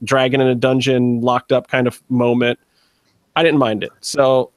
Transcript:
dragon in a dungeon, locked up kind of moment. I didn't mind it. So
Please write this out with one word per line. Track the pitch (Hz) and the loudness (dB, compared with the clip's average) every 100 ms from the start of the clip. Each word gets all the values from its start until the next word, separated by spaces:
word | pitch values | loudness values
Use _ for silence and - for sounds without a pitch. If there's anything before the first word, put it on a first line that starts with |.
dragon | 123 135 131 135 | -2 0 0 0
in | 131 | 0
a | |
dungeon, | 123 131 131 135 127 123 120 | 0 0 0 0 0 0 0
locked | 123 120 - | -2 -2 -2
up | 131 - | -4 -2
kind | 135 123 | -2 -2
of | - - | -4 -6
moment. | 127 120 120 120 120 _ _ _ _ _ _ _ | -2 0 0 -2 -4 _ _ _ _ _ _ _
I | - | 0
didn't | 165 151 | 2 2
mind | 123 107 | 0 -2
it. | 82 _ | -8 _
So | - 143 131 131 120 | -8 0 2 2 -2